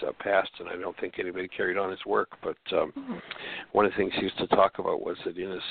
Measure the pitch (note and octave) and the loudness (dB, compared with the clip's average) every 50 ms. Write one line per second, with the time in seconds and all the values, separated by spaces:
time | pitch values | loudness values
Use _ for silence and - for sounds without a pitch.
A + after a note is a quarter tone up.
0 | - C#2 - - - G#2 G2 F#2+ F#2+ - - - F2 E2+ F2 F2 F#2 F2+ F2 - | -6 -6 -4 -4 0 2 4 4 2 2 -4 -12 -10 -8 -8 -6 -6 -6 -6 -6
1 | - F2+ - - G2 F2+ F2 F#2 F#2 F2+ - - G2+ F#2 F2+ G2 G2 F#2 F#2 - | -6 -6 -4 -4 -6 -4 -4 -6 -6 -6 -4 -2 0 0 2 0 0 -2 -4 -6
2 | - G2+ G#2 G#2+ F#2+ - - - - - - - _ - - E2 D#2+ D#2 - C#4 | -4 0 2 2 0 0 -4 -8 -6 -6 -6 -6 _ 0 2 2 2 2 -2 -6
3 | C#4 C4 G#3 F3+ - - - - - - - - - - - - G#2 G2 - G#2+ | -8 -8 -8 -10 -10 -12 -12 -12 -10 -10 -10 -10 -10 0 4 4 4 6 4 2
4 | G2 F#2+ - - G2 F#2+ - - F#2+ - - F#2+ F#2+ G2 - - F#2 F2+ F2 - | 0 2 2 0 0 0 0 -2 0 4 6 6 6 6 6 2 0 0 0 0
5 | - - F2+ - - F#2 E2+ F2+ F#2 G2 F#2 F2 - - | -2 -4 -6 -4 -6 -6 -6 -4 -4 -6 -6 -6 -6 -6